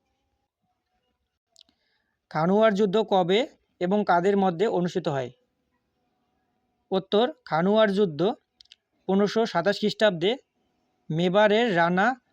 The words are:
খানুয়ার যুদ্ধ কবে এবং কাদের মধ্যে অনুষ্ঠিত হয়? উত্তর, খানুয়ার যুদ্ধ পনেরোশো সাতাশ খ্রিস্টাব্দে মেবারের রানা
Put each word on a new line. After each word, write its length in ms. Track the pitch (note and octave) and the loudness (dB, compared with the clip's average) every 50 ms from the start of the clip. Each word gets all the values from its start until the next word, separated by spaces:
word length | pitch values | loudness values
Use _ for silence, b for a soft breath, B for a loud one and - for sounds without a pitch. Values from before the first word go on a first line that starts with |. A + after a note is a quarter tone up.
| _ _ _ _ _ _ _ _ _ _ _ _ _ _ _ _ _ _ F#5 _ _ _ _ _ _ _ _ _ _ _ _ - - _ _ _ _ _ _ _ _ _ _ _ _ _ | _ _ _ _ _ _ _ _ _ _ _ _ _ _ _ _ _ _ _ _ _ _ _ _ _ _ _ _ _ _ _ -20 -20 _ _ _ _ _ _ _ _ _ _ _ _ _
খানুয়ার 460 | - D#3 D#3+ F3+ G3 G#3+ A3 A3 G3 | -4 -2 0 2 2 4 2 2 2
যুদ্ধ 300 | F#3+ A3 F#3+ F3 A3 G#3 - | 2 0 0 0 -2 0 0
কবে 360 | G3+ F#3 F3+ E3 F#3+ A3 C#4+ - - _ _ _ _ _ | 0 0 2 2 0 0 0 -4 -8 _ _ _ _ _
এবং 240 | F3+ F3+ G3+ G#3 G3+ | -4 -2 -2 0 0
কাদের 300 | - F3 F3 F3 G3+ G3+ | 2 0 2 2 2 2
মধ্যে 300 | G3+ G3 F#3 E3+ D#3+ G#3 | 2 0 0 0 -2 -2
অনুষ্ঠিত 420 | A#3 - F3+ F3 E3+ - F3+ D#3 E3+ | -2 0 -2 -2 -2 -4 -4 -4 -4
হয়? 220 | C#3 C3+ B2 B2 - _ _ _ _ _ _ _ _ _ _ _ _ _ _ _ _ _ _ _ _ _ _ _ _ _ _ _ _ _ _ _ | -4 -6 -6 -8 -12 _ _ _ _ _ _ _ _ _ _ _ _ _ _ _ _ _ _ _ _ _ _ _ _ _ _ _ _ _ _ _
উত্তর, 420 | G3 F#3+ F#3+ - G#3 G#3 A#3+ D4+ D#4 - _ | -6 -6 -4 0 0 0 0 0 -4 -10 _
খানুয়ার 480 | - D#3+ D#3+ F3 G3 G#3 A3 A3 G3+ | -4 -2 0 0 2 2 2 2 2
যুদ্ধ 420 | F#3+ G3 G#3+ E3+ D3 C#3 F3 G#3+ D4 - _ _ _ _ - _ - _ _ _ _ _ _ | 2 0 -2 -2 -2 -2 -2 -2 -2 -6 _ _ _ _ -20 _ -20 _ _ _ _ _ _
পনেরোশো 400 | - F#3+ G3 G#3 G3 - A3 A3+ | -2 0 0 0 0 0 -2 -4
সাতাশ 320 | - - E3+ E3 G3+ G3 - | -2 -2 -2 -2 -2 -2 -2
খ্রিস্টাব্দে 580 | G#3+ G3+ - - A3 G#3 F3+ D#3 E3+ G3+ B3+ - - _ _ _ _ _ _ _ _ _ _ _ _ - | -4 -4 -2 0 0 0 0 0 -2 -4 -4 -4 -10 _ _ _ _ _ _ _ _ _ _ _ _ -8
মেবারের 680 | D3+ E3 F3+ F#3 F3 G#3 G#3+ G#3 G#3 A3 A#3+ A#3+ F3+ | -4 -2 -2 0 2 2 2 4 2 0 0 0 0
রানা 440 | E3+ E3+ F3 F3+ F#3 G3+ B3 C4 - _ _ | 0 0 0 0 0 0 0 -2 -4 _ _